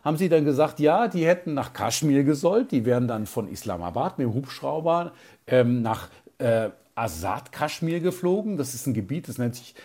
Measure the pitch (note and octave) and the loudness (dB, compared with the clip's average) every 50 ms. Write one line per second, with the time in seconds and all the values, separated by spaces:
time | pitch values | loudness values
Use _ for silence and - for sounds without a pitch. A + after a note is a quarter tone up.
0 | - D3 D#3 D3+ F#3+ E3+ E3 D#3+ D3 D3+ C3+ C3 D3+ D3+ - - D3 D3+ E3+ G#3 | -2 -2 0 0 2 4 4 4 4 4 4 4 2 2 2 2 4 4 4 4
1 | A#3+ G3+ F3+ F3 D#3+ E3 F3+ F3 - E3 D3 C3+ B2 - - - G2+ A#2 A#2 - | 2 0 0 2 2 2 2 2 0 -4 -4 -4 -4 -6 -6 -4 -2 -2 0 0
2 | D#3+ D3+ C#3 C#3 C#3 C#3+ D3+ C#3+ - E3+ G3 A#3 C4 - - B2+ A2 B2 A#2+ B2 | 2 4 4 4 4 4 2 2 2 2 2 2 2 2 0 0 2 2 2 2
3 | B2 A#2+ A#2 A2 G#2+ - - A#2+ G#2 - G2+ - - G#2+ F2+ E2+ E2+ F2 F2 A#2 | 2 0 -2 -4 -6 -6 -6 -6 -6 -6 -8 -10 -8 -6 -6 -6 -6 -6 -4 -4
4 | D3+ F#3+ - - C3 A2+ G#2 C3 C#3 - - - C#3+ C#3 D3 D#3+ D#3+ E3 E3 E3+ | -4 -4 -2 -2 -2 -2 -2 -2 -4 -6 -8 -8 -6 -4 -4 -2 0 2 2 2
5 | E3+ E3+ - - - - - _ _ - B2+ B2+ A#2+ A#2+ B2 A#2+ A2+ A2 A2 - | 0 -4 -10 -16 -20 -20 -20 _ _ 2 4 4 6 6 4 2 0 0 -2 -4
6 | - - - - _ - - - C3+ A#2 A2+ A2 A2 G#2 - _ _ _ _ A2+ | -6 -10 -18 -20 _ -20 -8 -4 0 2 2 2 0 -2 -6 _ _ _ _ -6
7 | A#2 A2 D#2+ D#2+ F#2 F#2+ G2 - - - - - D3 D3+ - - E3 E3 E3 F3 | -6 -6 -6 -6 -6 -6 -6 -6 -8 -12 -8 -6 -4 -4 -4 -4 -4 -4 -2 -2
8 | D#3+ F3+ F3+ - F3+ F3+ F#3 G#3 G3+ G#3+ G3 D3 C3 B2+ - A#2 - C#3 A#2 A2 | -2 -2 -2 -2 0 0 0 0 -2 -2 -4 -4 -4 -6 -8 -6 -4 -2 -2 -2
9 | G2 F#2 C#3 F3 - - A#2 - A#2+ A#2 - - - - - - - | -4 -4 -6 -8 -8 -8 -6 -4 -4 -4 -4 -6 -12 -20 -20 -20 -20